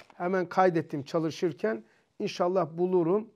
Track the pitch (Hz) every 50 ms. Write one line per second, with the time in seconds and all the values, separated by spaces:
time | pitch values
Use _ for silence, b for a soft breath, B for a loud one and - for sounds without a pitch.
0 | - - - - 180 180 190 185 175 180 - 196 185 185 165 165 156 - 165 147
1 | 135 - - 170 160 160 139 - 190 170 147 - - 214 226 220 220 _ _ _
2 | _ _ _ - 208 190 - - 185 180 185 190 170 147 160 165 180 185 185 180
3 | 170 160 185 220 220 - _